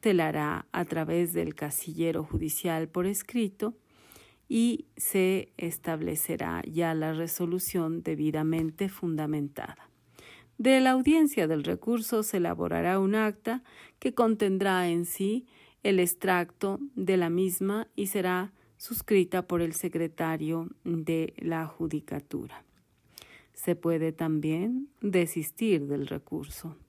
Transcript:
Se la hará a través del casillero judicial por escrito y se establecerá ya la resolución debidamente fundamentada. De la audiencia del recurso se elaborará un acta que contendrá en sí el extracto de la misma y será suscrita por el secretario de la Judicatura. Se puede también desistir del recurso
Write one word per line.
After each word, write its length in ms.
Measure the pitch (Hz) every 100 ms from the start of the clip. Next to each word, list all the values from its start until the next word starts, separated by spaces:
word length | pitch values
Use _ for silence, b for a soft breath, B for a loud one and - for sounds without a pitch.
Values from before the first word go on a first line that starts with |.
Se 140 | 220
la 140 | 185 156
hará 380 | 151 147 - -
a 140 | -
través 480 | 170 165 160 170 175
del 240 | 170 160 156
casillero 680 | 151 147 - 156 165 165
judicial 640 | 156 - 156 - 180 160 160
por 180 | 180 180
escrito 680 | 202 - 247 214 - 214 233 B B B B B B _
y 360 | 226 233 233 - -
se 520 | - 196 185 190 - -
establecerá 1040 | 170 160 - 160 165 151 - 165 165 165 -
ya 260 | 160 170
la 220 | 160 156
resolución 880 | 160 165 - 175 180 - 185 165 165
debidamente 880 | 165 156 151 151 160 165 160 156 196
fundamentada. 960 | 190 175 156 151 151 143 - - - - _ _ B B B B _
De 200 | 240 269
la 80 | 262
audiencia 580 | 262 262 320 302 285 160
del 160 | 156
recurso 580 | 147 180 - 233 220 220
se 140 | 214 196
elaborará 640 | 170 175 175 170 170 190
un 160 | 196
acta 480 | 214 214 208 - 247 B B B B
que 140 | 262
contendrá 800 | 240 226 220 208 190 196 185 180
en 160 | 170 175
sí 400 | - 190 226 247 B B B
el 180 | 202 196
extracto 800 | 180 - 190 180 175 - 202 - 285
de 220 | 233 185 185
la 140 | 170
misma 580 | 170 190 180 190 208 226 -
y 120 | 202
será 440 | 208 185 180 196 b b b
suscrita 720 | - 240 - 202 180 185 180
por 160 | 175
el 100 | 170
secretario 960 | 160 185 170 165 160 165 160 156 165 165 -
de 480 | - 165 156 165 160 -
la 280 | 165 165 160
Judicatura. 960 | - 165 156 - 147 - - - - _ _ _ _ _ B B B B
Se 200 | - -
puede 380 | 165 170 165 160
también 760 | 160 165 156 151 160 202 254 285 _
desistir 840 | 208 185 170 - 156 - 226 175 139
del 200 | 143 139
recurso 680 | 165 - 156 143 - 165 156